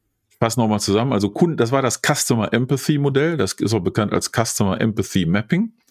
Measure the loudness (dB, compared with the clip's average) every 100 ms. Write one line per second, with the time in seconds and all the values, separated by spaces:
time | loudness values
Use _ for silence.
0 | _ _ _ -4 -2 0 0 0 2 0
1 | 2 0 0 2 2 2 0 0 0 -2
2 | -2 0 0 0 0 0 0 -2 0 0
3 | 2 0 0 0 -2 -2 -2 0 0 0
4 | 0 0 -2 -2 -2 0 0 0 -2 -2
5 | -2 0 0 0 0 -2 -2 -6 _